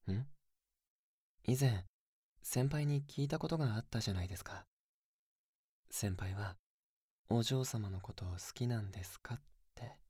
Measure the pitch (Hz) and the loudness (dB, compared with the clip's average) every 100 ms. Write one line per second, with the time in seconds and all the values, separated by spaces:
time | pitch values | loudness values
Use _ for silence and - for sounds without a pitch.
0 | - 98 135 - _ _ _ _ _ _ | 0 0 -2 -10 _ _ _ _ _ _
1 | _ _ _ _ - 131 139 104 - _ | _ _ _ _ 0 6 6 4 -2 _
2 | _ _ _ _ - 127 135 151 147 143 | _ _ _ _ -2 2 4 4 2 2
3 | 143 - 143 156 160 165 139 107 - 120 | 0 -2 0 0 0 2 2 2 0 -2
4 | 110 92 90 95 - - - _ _ _ | 0 0 0 -4 -8 -12 -14 _ _ _
5 | _ _ _ _ _ _ _ _ _ - | _ _ _ _ _ _ _ _ _ -2
6 | 104 92 95 98 101 95 _ _ _ _ | 0 0 -4 -4 -4 -8 _ _ _ _
7 | _ _ - 117 113 131 131 113 101 95 | _ _ 0 2 4 2 0 -2 -2 -4
8 | - - 95 90 - - 123 117 101 95 | -6 -6 -4 -4 -8 -2 0 0 -2 -6
9 | 90 - - 120 - - _ - 117 - | -10 -12 -8 -8 -10 -20 _ -14 -14 -14
10 | - | -20